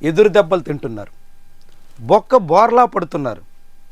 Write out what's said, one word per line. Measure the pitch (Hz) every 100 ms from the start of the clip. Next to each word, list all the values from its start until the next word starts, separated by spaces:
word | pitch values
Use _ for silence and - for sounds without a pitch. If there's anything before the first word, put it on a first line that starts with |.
ఎదురు | 151 165 214
దెబ్బలు | 202 165 185
తింటున్నారు. | 160 143 139 107 101 - - - - - - - - -
బొక్క | 113 202 - 254
బోర్లా | 160 175 240 240 247
పడుతున్నారు. | - 170 160 131 104 - - - - -